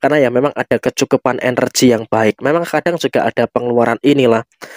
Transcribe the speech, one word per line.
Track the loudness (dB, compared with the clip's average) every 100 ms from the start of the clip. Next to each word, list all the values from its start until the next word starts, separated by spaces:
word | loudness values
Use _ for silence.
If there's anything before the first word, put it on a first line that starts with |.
Karena | -2 2
ya, | 2
memang | 0 -2 -4
ada | -4 -2
kecukupan | -2 -2 0 0 0 -2
energi | -2 -2 -2 2 2 2
yang | 0
baik. | 0 0 0
Memang | -2 -2 -2
kadang | -4 -2 -4
juga | -2 -2 -2
ada | -2 -2
pengeluaran | -2 0 2 2 2
inilah, | 0 2 2 0 -2 -16 -20